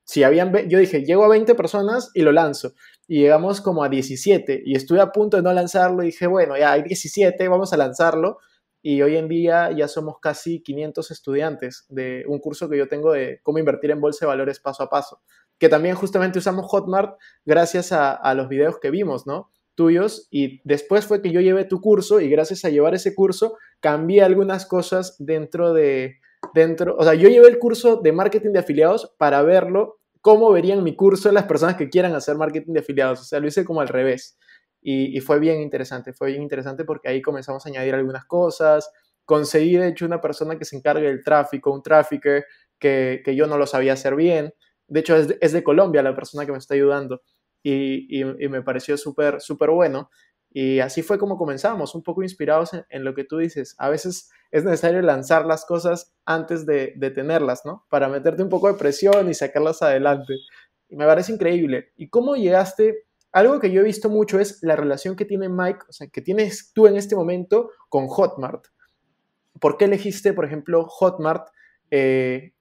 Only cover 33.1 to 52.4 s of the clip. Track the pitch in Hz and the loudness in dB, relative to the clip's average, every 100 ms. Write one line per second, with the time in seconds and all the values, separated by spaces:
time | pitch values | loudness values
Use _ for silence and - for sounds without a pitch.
33.1 | 123 - 147 151 196 180 160 131 127 131 | -2 -6 -6 -4 -4 -4 -4 -4 -2 -2
34.1 | 127 - _ _ _ _ _ - 135 135 | -2 -8 _ _ _ _ _ -6 -4 -4
35.1 | 131 131 151 160 156 147 139 131 127 127 | -4 -2 0 0 -2 -4 -8 -8 -12 -14
36.1 | 127 139 139 147 135 139 135 156 143 - | -10 -8 -6 -8 -10 -10 -10 -10 -8 -6
37.1 | 131 139 143 135 135 151 135 131 135 135 | -6 -4 -8 -8 -12 -12 -8 -4 -4 -4
38.1 | 131 - 175 175 - 156 151 - _ _ | -8 -6 -2 -2 0 2 2 0 _ _
39.1 | _ - 151 147 156 165 175 180 165 170 | _ -2 0 0 0 2 2 0 -4 -6
40.1 | 170 - 147 156 160 151 135 147 147 147 | -4 -6 -6 -8 -10 -12 -6 -2 0 0
41.1 | 135 147 151 143 139 139 139 156 156 147 | -2 0 2 0 -4 -4 -4 2 4 4
42.1 | 143 147 143 143 _ _ _ 147 135 127 | 0 -2 -2 -4 _ _ _ 0 0 -2
43.1 | 127 - 135 151 147 143 135 135 135 135 | -4 -4 0 0 0 0 0 0 0 -2
44.1 | 139 170 160 151 - _ _ - 151 160 | 0 2 0 -4 -12 _ _ -6 -4 2
45.1 | 160 151 - 165 165 151 156 151 147 135 | 2 2 0 0 0 2 4 4 2 0
46.1 | 135 123 147 143 135 - 143 139 143 135 | -4 -10 -10 -10 -10 -4 0 2 0 -4
47.1 | 127 _ _ _ _ 143 139 135 135 - | -12 _ _ _ _ -4 -4 -4 -6 -8
48.1 | 139 135 135 143 131 131 127 - 143 147 | -8 -6 -6 -8 -8 -6 -8 -6 -8 -6
49.1 | 139 147 147 - 147 156 165 165 135 143 | -4 -2 -2 -8 -4 0 2 2 -2 -10
50.1 | _ _ _ _ 139 131 131 131 165 165 | _ _ _ _ -6 -2 0 -2 -4 -4
51.1 | 202 202 185 160 135 208 214 143 165 170 | -2 -2 -4 -6 -4 -4 -4 -8 -10 -10
52.1 | 175 185 185 | -8 -8 -6